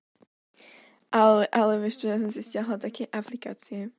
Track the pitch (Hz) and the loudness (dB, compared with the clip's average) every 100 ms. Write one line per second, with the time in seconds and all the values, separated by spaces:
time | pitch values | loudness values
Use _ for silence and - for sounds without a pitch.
0 | _ _ _ _ _ - - - - _ | _ _ _ _ _ -20 -20 -20 -20 _
1 | _ 226 220 214 208 - 214 214 214 - | _ 4 6 6 4 2 2 2 -2 -4
2 | 220 208 214 220 214 208 226 208 220 - | -4 -2 -4 -6 -8 -6 -6 -6 -8 -8
3 | 226 214 208 247 - 202 - 202 202 | -8 -8 -10 -12 -12 -14 -12 -10 -10